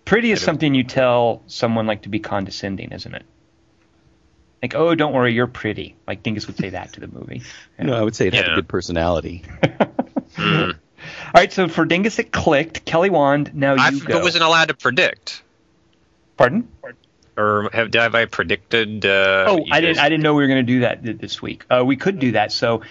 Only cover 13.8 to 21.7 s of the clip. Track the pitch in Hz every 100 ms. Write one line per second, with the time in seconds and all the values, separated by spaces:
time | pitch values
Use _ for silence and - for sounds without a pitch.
13.8 | 147 139 - 165 175 170 165 165 160 -
14.8 | 127 127 147 - - - _ _ _ _
15.8 | _ _ _ _ _ - 123 190 - -
16.8 | 127 - _ _ _ - 104 104 104 117
17.8 | 110 113 117 117 110 - 85 101 - 117
18.8 | 107 107 98 - 98 95 196 180 - 151
19.8 | 165 151 147 160 151 147 135 135 120 127
20.8 | 120 - 113 107 101 - 110 113 -